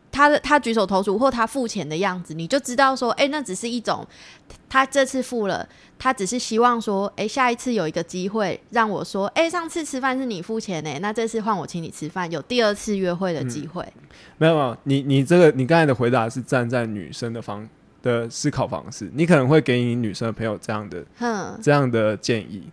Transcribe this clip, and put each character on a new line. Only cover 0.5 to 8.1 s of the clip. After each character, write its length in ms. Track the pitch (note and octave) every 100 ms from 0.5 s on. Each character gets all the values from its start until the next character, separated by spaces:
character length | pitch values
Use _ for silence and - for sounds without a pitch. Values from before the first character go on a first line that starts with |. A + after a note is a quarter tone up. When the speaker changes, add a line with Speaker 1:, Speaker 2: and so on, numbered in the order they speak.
| D4
Speaker 1:
举 140 | A#3
手 120 | A3+ F#3+
投 160 | G3
足 160 | G3+ G3+
或 140 | C4+
他 160 | B3 A3+
付 200 | C#4 A#3
钱 200 | G3+ D3
的 80 | D#3
样 240 | G3 F3+
子， 100 | E3+
你 120 | D#3 E3
就 140 | C#4
知 160 | C#4 B3
道 200 | C4+ C4
说， 160 | A#3+
欸， 140 | - C#4
那 120 | D4+
只 140 | A#3+ F#3
是 140 | A#3+
一 100 | A#3+
种， 260 | G#3 A#2 - - - - - - -
他 180 | C4 C4+
这 200 | C#4 C4
次 160 | C4+
付 260 | B3 A#3+ G3+
了， 200 | D3 - - - -
他 140 | C4
只 140 | B3+ F#3
是 120 | B3
希 220 | - A3+
望 220 | A#3+ A#3
说， 300 | A3 G3 G3+ -
欸， 120 | G#3
下 240 | - B3
一 40 | A#3+
次 180 | B3+
有 140 | A3+ D#3+
一 40 |
个 120 | E3+
机 240 | E3